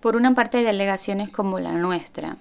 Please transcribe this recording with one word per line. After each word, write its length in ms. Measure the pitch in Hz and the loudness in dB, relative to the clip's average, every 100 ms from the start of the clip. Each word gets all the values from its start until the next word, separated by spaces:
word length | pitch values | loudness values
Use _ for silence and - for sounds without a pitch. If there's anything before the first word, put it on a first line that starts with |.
Por 160 | 226 226 | 2 4
una 180 | 247 | 4
parte, 240 | 254 - 247 | 4 2 2
hay 60 | |
delegaciones 640 | 233 202 196 190 - 196 208 | 2 2 0 -2 -2 -4 -4
como 300 | - 196 185 | -4 -4 -2
la 120 | 175 | -4
nuestra 680 | 170 180 175 170 - 156 - | -2 -2 -2 -6 -12 -10 -12